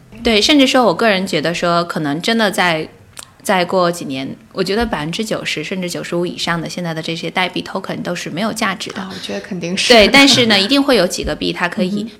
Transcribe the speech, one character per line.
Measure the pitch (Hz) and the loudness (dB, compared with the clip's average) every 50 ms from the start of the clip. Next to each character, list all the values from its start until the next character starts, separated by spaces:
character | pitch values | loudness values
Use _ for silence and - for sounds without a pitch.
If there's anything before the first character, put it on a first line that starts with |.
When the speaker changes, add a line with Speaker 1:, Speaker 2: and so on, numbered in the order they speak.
| - - - - - | -20 -20 -18 -4 0
Speaker 1:
对， | 240 220 202 | 2 4 4
甚 | 208 - 302 285 | 4 6 6 6
至 | 262 | 6
说 | 262 285 262 240 | 6 6 4 4
我 | 202 160 | 4 4
个 | 170 233 | 4 2
人 | 220 196 185 190 | 2 2 2 0
觉 | 190 180 151 | -2 -2 -2
得 | 139 165 170 | -2 -2 -2
说， | - 180 175 170 170 170 | 0 0 2 2 2 0
可 | 170 - 170 | -2 -4 -4
能 | 156 143 143 170 | -4 -2 -4 -2
真 | 170 233 226 | -2 0 0
的 | 226 220 196 | 2 0 0
在， | 214 208 180 175 160 156 160 - - - - - - - - - _ _ - | 2 2 2 2 2 0 -4 -8 -12 -20 -20 -20 -20 -20 -20 -20 _ _ -2
再 | - 196 185 175 | 0 2 2 2
过 | 175 190 185 175 170 | 2 2 2 2 2
几 | 170 170 156 | 0 -4 -6
年， | 147 131 131 135 127 - - - - | -8 -6 -6 -8 -8 -12 -14 -18 -12
我 | - 190 185 | -6 -4 -4
觉 | 185 190 | -2 0
得 | 226 240 | -2 -2
百 | 220 214 151 | -2 -4 -4
分 | 147 160 | -4 -6
之 | 170 - 220 | -6 -6 -4
九 | 220 165 - 160 | -4 -6 -6 -4
十 | - - 156 151 | -6 -6 -6 -6
甚 | - 196 185 | -6 -6 -6
至 | 175 | -6
九 | 175 175 147 156 | -6 -6 -8 -6
十 | - 175 | -4 -4
五 | 175 180 | -4 -4
以 | 180 - | -4 -4
上 | - - 175 170 165 | -4 -4 -2 -2 -2
的 | 156 | -4
现 | 156 - 180 180 | -6 -8 -6 -6
在 | 165 | -6
的 | 160 160 | -6 -6
这 | 160 170 165 | -6 -6 -6
些 | 165 165 160 | -6 -8 -4
代 | - 180 180 | -2 -2 -2
币 | 175 - 170 | -2 -4 -6
token | - - - 196 190 - 165 151 | -8 -6 -8 -8 -8 -6 -8 -6
都 | - 190 175 | -6 -6 -6
是 | 170 - | -6 -8
没 | 165 - 165 | -8 -6 -4
有 | 220 214 | -4 -4
价 | - - 226 196 180 | -4 -4 -4 -4 -4
值 | - - - - | -6 -10 -10 -10
的。 | 202 | -10
Speaker 2:
啊， | 190 185 185 | -10 -10 -12
我 | 180 | -12
觉 | - - 202 | -10 -10 -10
得 | 202 | -10
肯 | - - 190 175 | -8 -8 -8 -8
定 | 170 170 180 | -6 -4 -4
是。 | - - - 247 | -2 2 6 6
Speaker 1:
对， | 220 202 | 6 6
但 | - 262 277 277 | 6 6 6 6
是 | 277 240 262 240 | 6 6 4 4
呢， | 226 208 196 | 4 4 4
一 | 190 | 4
定 | 202 277 285 | 4 2 2
会 | 277 294 254 | 4 4 4
有 | 208 175 | 4 2
几 | 180 - - 147 | 2 0 -4 -4
个 | 151 151 | -4 -4
币 | - 180 175 165 | -4 -4 -4 -2
它 | - 180 175 | -2 -4 -4
可 | 180 - 185 | 0 -2 -2
以 | 180 202 208 214 233 - | 0 0 -4 -6 -8 -8